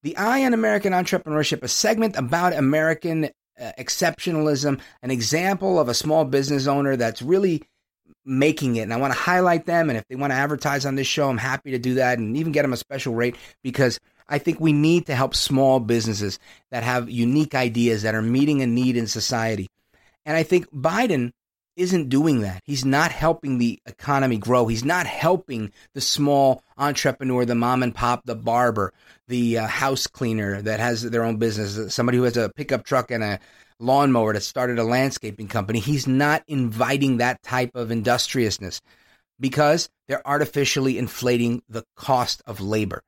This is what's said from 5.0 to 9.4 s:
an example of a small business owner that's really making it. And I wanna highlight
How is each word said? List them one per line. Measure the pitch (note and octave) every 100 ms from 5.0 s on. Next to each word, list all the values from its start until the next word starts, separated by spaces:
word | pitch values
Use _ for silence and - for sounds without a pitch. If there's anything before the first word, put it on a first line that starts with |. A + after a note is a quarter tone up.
an | B2+
example | B2+ A2 D#3 F#3 G3 F#3+ F3+
of | B2+
a |
small | A#2 D3 D#3
business | C#3+ C#3 C#3 C#3+ C3+
owner | C#3 C#3
that's | C3 A#2 A2
really | B2+ F#3+ G3 D#3 - _ _ _ _ _
making | C3+ C3 D3 D#3 C3+ A2+
it. |
And | G#2+
I | A#2
wanna | C3+
highlight | B2 - F3+